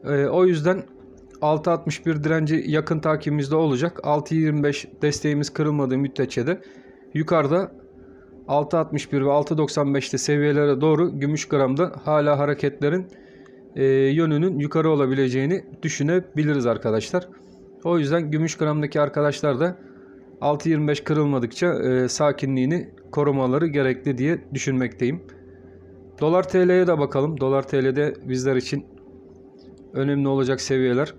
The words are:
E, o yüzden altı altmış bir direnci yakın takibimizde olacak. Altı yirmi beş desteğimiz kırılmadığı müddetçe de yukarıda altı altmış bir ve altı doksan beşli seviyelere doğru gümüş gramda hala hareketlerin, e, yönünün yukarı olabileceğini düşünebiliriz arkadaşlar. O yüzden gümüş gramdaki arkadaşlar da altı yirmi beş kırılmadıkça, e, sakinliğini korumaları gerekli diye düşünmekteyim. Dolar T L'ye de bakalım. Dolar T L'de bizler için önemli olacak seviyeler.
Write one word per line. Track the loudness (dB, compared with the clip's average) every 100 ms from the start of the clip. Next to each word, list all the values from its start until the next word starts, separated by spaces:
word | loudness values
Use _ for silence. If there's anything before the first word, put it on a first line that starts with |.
E, | -2 0 2
o | 4 4
yüzden | 4 0 -2 -6 -20 -20 -20 -20 -4
altı | 0 0 0
altmış | -2 -2 -4 -4
bir | -2
direnci | 0 0 0 0 0
yakın | -2 0 -2
takibimizde | 0 -2 -2 -2 0 2
olacak. | 2 0 -2 -4
Altı | -2 -2 0
yirmi | 0 2 2
beş | 0 -2 -10 -4
desteğimiz | -2 0 -2 -2 -2
kırılmadığı | -2 -2 0 0 0
müddetçe | -2 -2 -2 -2 -2
de | -4 -8 -20 -20 -20 -8
yukarıda | -4 0 2 2 0 -2 -10 -20 -20 -20 -20 -20 -20 -2
altı | -2 0 -2
altmış | -2 -6 -4
bir | -2
ve | 2
altı | 2 0 -2
doksan | -2 0 0
beşli | 0 -2 -6
seviyelere | -2 0 2 2 2 2
doğru | 2 2 0 0
gümüş | -2 -2 -2
gramda | 0 2 2 -2 -2
hala | 0 2 2 2
hareketlerin, | 0 0 -2 0 -2 -2 -6 -16 -20 -20 -20 -20 -16
e, | 0 2
yönünün | 4 4 2 2 2 0 0
yukarı | -2 0 2
olabileceğini | 2 2 2 0 0 -2 -2 -6 -8
düşünebiliriz | -8 -2 0 0 -2 -2 0 0 0
arkadaşlar. | 0 0 -2 0 -4 -4 -20 -20 -20 -20 -8
O | 0 0
yüzden | 2 0 0
gümüş | -2 -2 0
gramdaki | -2 0 -2 0
arkadaşlar | 0 2 0 0 -2 0
da | -2 -4 -18 -20 -20 -20 -20 -4
altı | -2 0 0
yirmi | 0 0
beş | -2
kırılmadıkça, | 0 0 2 0 -2 -2 -2
e, | 0 0 2 0
sakinliğini | 0 0 0 -2 0 0 -2 -4 -16 -6
korumaları | 0 0 2 0 0 0
gerekli | 0 0 0 -4 -2
diye | -2 -2 -6
düşünmekteyim. | -6 -2 -2 -2 -2 -4 -4 -12 -20 -20 -20 -20 -20 -20 -20 -20 -2
Dolar | 2 2 2
T | 2 4
L'ye | 4 4
de | 2
bakalım. | 0 0 -2 -2
Dolar | 0 0 0
T | 0
L'de | 0 0 -2 -4 -6
bizler | -4 0 -2
için | -2 -8 -8 -20 -20 -20 -20 -20 -20 -20 -20 -20 -10
önemli | -4 0 0 0
olacak | 2 0 -2
seviyeler. | -2 0 2 0 -2